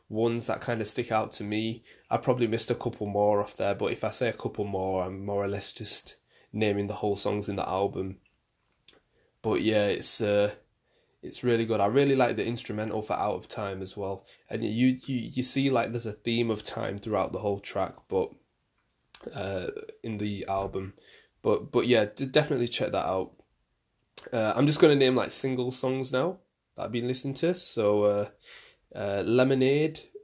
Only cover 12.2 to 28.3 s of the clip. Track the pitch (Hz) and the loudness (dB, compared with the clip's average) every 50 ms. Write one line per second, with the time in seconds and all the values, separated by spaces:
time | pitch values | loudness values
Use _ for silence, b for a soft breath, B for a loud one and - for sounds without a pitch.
12.2 | 127 120 113 107 95 104 120 117 - - 107 104 107 - - 110 107 - 110 - | 4 2 2 0 -2 -2 -4 -4 -6 -6 -6 -6 -4 -4 -4 -4 -4 -4 -2 -2
13.2 | 98 104 98 90 95 - - - 107 98 98 95 95 95 - 104 98 95 98 98 | 0 -2 -2 -4 -6 -10 -8 -8 -6 -6 -6 -8 -8 -10 -8 -8 -6 -6 -6 -8
14.2 | b b b b b - 107 113 113 110 107 117 127 131 127 127 - - 135 123 | b b b b b -10 -8 -4 -4 -2 0 2 4 2 2 0 -4 -4 -4 -4
15.2 | 113 117 - 131 123 - - 139 135 139 131 120 117 107 117 120 117 110 101 - | -4 -4 -4 -2 -2 0 0 2 2 2 2 2 2 0 -2 -6 -6 -6 -8 -6
16.2 | - 120 117 117 117 117 110 104 - - - 117 113 107 101 101 - 113 107 98 | -2 -2 0 2 2 0 0 -2 -4 -6 -6 -4 -4 -4 -4 -6 -4 -2 0 0
17.2 | 90 - 87 92 107 104 101 98 - - - 101 95 87 - - - _ - 95 | 0 0 -2 -4 -2 -2 -2 -2 -6 -6 -4 -2 -2 -2 -4 -10 -10 _ 0 0
18.2 | 90 - - - _ _ _ _ _ _ _ _ _ _ _ _ _ _ - - | 0 0 -4 -12 _ _ _ _ _ _ _ _ _ _ _ _ _ _ -20 -16
19.2 | - - - - 98 95 98 92 90 82 - - - - - - - 113 110 104 | -16 -12 -10 -8 -6 -4 -4 -4 -4 -6 -8 -10 -12 -14 -16 -12 -10 -8 -6 -4
20.2 | 104 104 104 98 92 - 98 98 98 98 - 98 95 95 - B B B B B | -4 -4 -4 -6 -6 -4 -2 -2 -2 -2 -4 -6 -8 -8 -12 B B B B B
21.2 | B B B _ - 113 107 - - - - 123 - 120 - 113 107 104 - - | B B B _ 2 2 2 2 0 0 2 2 4 6 6 6 4 2 0 -4
22.2 | 139 131 131 156 147 151 147 123 120 117 - - - 104 - 95 - 82 95 95 | -6 2 2 2 2 4 2 0 0 0 0 -2 -2 0 0 0 0 0 0 -2
23.2 | - - - - _ _ _ _ _ _ _ _ _ _ _ _ _ _ _ - | -2 -4 -10 -18 _ _ _ _ _ _ _ _ _ _ _ _ _ _ _ -12
24.2 | - - - 117 110 107 - - 139 143 151 147 185 156 147 139 135 127 131 123 | -8 -4 -2 0 0 2 2 4 4 4 6 8 8 8 8 8 6 6 6 4
25.2 | 101 - - - - 135 131 127 123 123 127 - - 131 131 135 131 127 123 127 | 2 0 -4 -4 -4 -2 -2 -2 -2 -4 -4 -2 -2 -2 -2 -2 -2 -2 0 0
26.2 | 139 175 190 - _ _ _ _ _ _ _ - - 101 113 120 117 123 127 127 | 0 0 -2 -6 _ _ _ _ _ _ _ -8 -8 -4 -4 -2 -2 -2 -2 -2
27.2 | - 139 135 - - 165 180 175 - - - 127 107 104 104 104 104 104 101 104 | -4 -6 -4 0 0 0 0 -2 -4 -4 -2 2 2 4 4 6 4 4 4 2
28.2 | 104 - | 0 -4